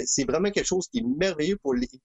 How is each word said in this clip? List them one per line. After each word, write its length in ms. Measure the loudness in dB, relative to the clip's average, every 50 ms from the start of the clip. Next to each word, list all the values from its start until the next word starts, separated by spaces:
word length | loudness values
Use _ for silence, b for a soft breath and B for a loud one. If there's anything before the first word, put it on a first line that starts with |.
| 0
c'est 200 | 0 0 0 0
vraiment 260 | 0 0 0 0 0
quelque 140 | 0 0 0
chose 200 | 0 0 0 0
qui 100 | -2 -4
est 200 | -2 -2 0 0
merveilleux 400 | 2 0 0 0 0 0 0 0
pour 180 | 0 0 0 0
les, 120 | 0 -2 -4 -6 -14